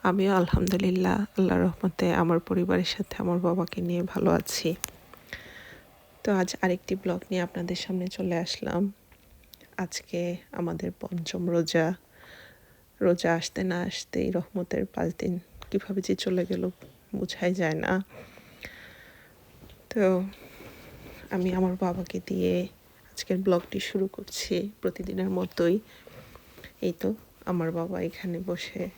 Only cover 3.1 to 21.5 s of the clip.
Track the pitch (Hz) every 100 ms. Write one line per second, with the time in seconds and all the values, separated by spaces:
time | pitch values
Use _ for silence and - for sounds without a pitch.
3.1 | - 175 175 180 175 170 - 175 175 180
4.1 | - 170 165 - - - 180 - - -
5.1 | - - - - - - - - - -
6.1 | - - 196 185 - 185 180 - 190 190
7.1 | 180 - 185 180 - 175 180 - 185 180
8.1 | - 190 170 185 - - 175 202 202 _
9.1 | - - - - - - - 185 - -
10.1 | 175 175 175 - - 170 165 180 180 -
11.1 | 175 165 180 175 170 165 170 160 180 _
12.1 | - - - - - - - _ _ 190
13.1 | 175 170 165 - - 185 175 185 - -
14.1 | - - 180 180 185 180 185 190 - 165
15.1 | - - 175 - - - 196 - 196 185
16.1 | 190 - 180 175 180 180 - - - -
17.1 | 202 196 - 175 185 165 156 - 185 196
18.1 | - - - - - - - - - -
19.1 | - - - - - - - - 233 190
20.1 | 185 190 - - - - - - - -
21.1 | - - 190 185